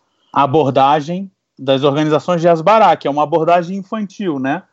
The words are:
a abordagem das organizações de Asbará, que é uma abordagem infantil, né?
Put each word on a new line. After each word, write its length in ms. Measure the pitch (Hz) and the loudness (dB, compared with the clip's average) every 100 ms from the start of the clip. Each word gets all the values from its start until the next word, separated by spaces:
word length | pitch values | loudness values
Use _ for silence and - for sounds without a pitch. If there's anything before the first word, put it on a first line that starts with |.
| _ _ _ | _ _ _
a 100 | 135 | 0
abordagem 880 | 139 156 135 131 139 151 143 180 196 _ _ - | 2 2 2 2 2 2 -2 -8 -10 _ _ -10
das 240 | 135 135 | -2 0
organizações 580 | 143 143 151 147 - 175 | 0 0 0 -2 -2 0
de 80 | 170 | 2
Asbará, 460 | 165 170 220 190 151 | 2 2 4 4 2
que 120 | 151 | -2
é 20 | |
uma 120 | 143 | -2
abordagem 540 | 147 160 160 175 170 196 | -2 0 2 0 0 -8
infantil, 640 | 185 220 202 - 190 139 | -10 -10 -10 -8 -6 -4
né? 240 | 131 170 - | -4 -6 -10